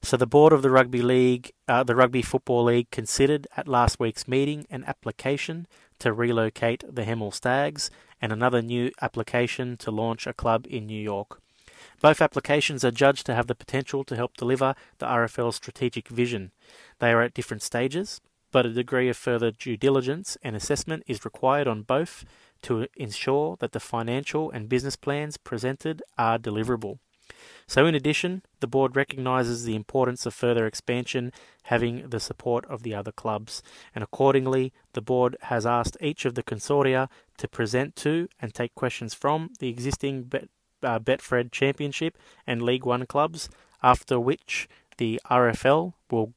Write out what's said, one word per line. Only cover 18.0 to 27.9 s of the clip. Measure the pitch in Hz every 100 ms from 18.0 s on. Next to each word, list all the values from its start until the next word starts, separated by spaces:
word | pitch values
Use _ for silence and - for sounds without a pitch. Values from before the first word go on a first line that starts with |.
| 208 - _ _ _
but | 135 120
a |
degree | 113 123 131 127
of | 120
further | - 120 117
due | 110 - 113
diligence | 135 135 127 151 196 -
and | 139 107
assessment | - 143 - 160 -
is | 113
required | 113 - 131 139 139
on | 110
both | 107 131 170 - - _ _ _
to | - 117 120 -
ensure | 120 95 - 139 151 180
that | 117
the | 139
financial | - 120 113 123 139 151 156
and | 123 110
business | 127 139 135
plans | - 143 151 147
presented | - 120 123 135 156 160 - -
are | 113 117
deliverable. | 117 104 113 120 110 117 _ _ _ - - - _
So | -
in | 156